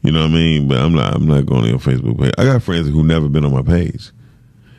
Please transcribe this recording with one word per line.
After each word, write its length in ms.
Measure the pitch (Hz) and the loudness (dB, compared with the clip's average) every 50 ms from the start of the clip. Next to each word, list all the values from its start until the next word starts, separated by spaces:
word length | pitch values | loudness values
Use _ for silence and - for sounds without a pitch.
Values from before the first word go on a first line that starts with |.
You 100 | - - 78 | 0 0 0
know 80 | 80 | 2
what 100 | 78 78 | 0 2
I 20 | 78 | 2
mean? 340 | 82 82 82 80 76 71 67 | 2 2 2 2 0 0 0
But 80 | 67 62 | 0 0
I'm 160 | 67 80 82 | 2 2 2
not, 200 | 78 58 50 - | 0 0 0 -2
I'm 140 | - 73 78 | 0 0 2
not 180 | 76 69 67 | 2 2 0
going 180 | - 69 62 57 | 0 0 0 0
on 60 | 57 | 0
your 80 | 58 65 | -2 -2
Facebook 380 | - - - 64 - - 58 - | -2 -2 -2 -2 -2 -4 -2 -2
page. 120 | 69 - - - | -2 -2 0 0
I 80 | - | 0
got 180 | 131 135 123 - | 2 2 0 -2
friends 240 | - 90 82 82 71 | -2 -4 -2 -2 0
who 160 | 73 78 78 | 0 2 2
never 240 | 80 82 80 76 73 | 2 2 2 0 0
been 160 | 71 78 73 | 0 0 0
on 80 | 73 | 0
my 100 | 67 65 | 0 -2
page. 500 | 65 67 85 87 87 - - - - - - - - - - - - - _ _ - - - | 0 0 0 0 0 -4 -6 -10 -14 -18 -20 -20 -20 -20 -20 -20 -20 -20 _ _ -20 -20 -20